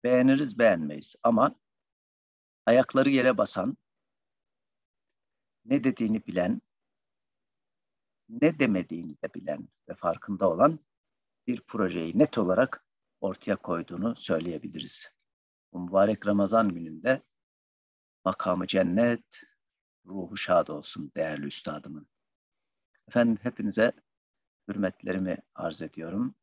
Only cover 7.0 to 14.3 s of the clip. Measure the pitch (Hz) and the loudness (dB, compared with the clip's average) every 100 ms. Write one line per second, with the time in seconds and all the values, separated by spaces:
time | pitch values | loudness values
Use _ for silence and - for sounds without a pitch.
7 | _ _ _ _ _ _ _ _ _ _ | _ _ _ _ _ _ _ _ _ _
8 | _ _ _ 233 - - 127 95 87 82 | _ _ _ 0 0 2 2 2 -2 -10
9 | 78 71 - - - 73 - _ - - | -10 -10 -12 -10 -8 -10 -10 _ -18 -6
10 | 87 82 - 98 95 82 160 160 _ _ | -4 -4 -8 -2 0 4 2 2 _ _
11 | _ _ _ _ - 117 _ - 92 85 | _ _ _ _ -8 -8 _ -4 -2 -2
12 | 80 87 147 - 90 92 131 - _ _ | -2 2 2 2 2 2 2 -2 _ _
13 | _ _ 98 90 - 95 - 85 80 87 | _ _ -8 -6 -6 -6 -4 -6 -6 -6
14 | 107 117 - | -6 -6 -2